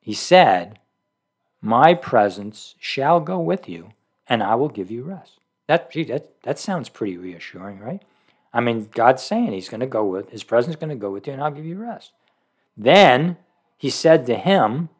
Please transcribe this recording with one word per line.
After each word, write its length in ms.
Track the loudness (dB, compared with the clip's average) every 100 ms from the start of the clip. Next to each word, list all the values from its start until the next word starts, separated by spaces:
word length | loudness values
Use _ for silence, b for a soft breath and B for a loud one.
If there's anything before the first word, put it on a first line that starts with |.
He 140 | -10
said, 640 | -8 4 6 8 4 -2 -16 _ _ _ _ _ _ _ _
"My 320 | 0 4 4
presence 840 | 2 2 2 2 -2 -14 -16 -20 _
shall 420 | -10 -6 0 0
go 180 | 0 -6
with 300 | -4 -6 -8
you, 220 | -16 -18 _ _ _ _
and 160 | -4
I 120 | 0
will 160 | 0 -2
give 200 | -4 -10
you 120 | -10
rest." 360 | -12 -16 -18 _ _ _ _
That, 240 | -2 -2
gee, 140 | -10
that, 380 | -6 -6 -8 _
that 140 | -8 -8
sounds 300 | -6 -8 -8
pretty 300 | -8 -8 -8
reassuring, 600 | -12 -14 -16 -16 -16 -14
right? 240 | -12 -12 _ _ _ _ _
I 100 | -2
mean, 260 | -2 -2 -6
God's 320 | 2 4 4
saying 300 | 0 -4 -2
he's 160 | -4 -10
gonna 180 | -8 -4
go 200 | -2 -2
with, 240 | -4 -8
his 140 | -14
presence 320 | -2 0 0 -4
is 40 |
gonna 160 | -8 -8
go 140 | -8
with 160 | -8 -10
you, 80 |
and 80 | -6
I'll 80 | -6
give 160 | -6 -12
you 100 | -12
rest. 360 | -12 -14 -18 _ _ _ _ _ _
Then 600 | -4 4 8 8 6 2 -4 _ _ _ _
he 140 | -6
said 340 | 0 4 4
to 100 | 4
him 540 | -4 2 2 2 -2 -8 _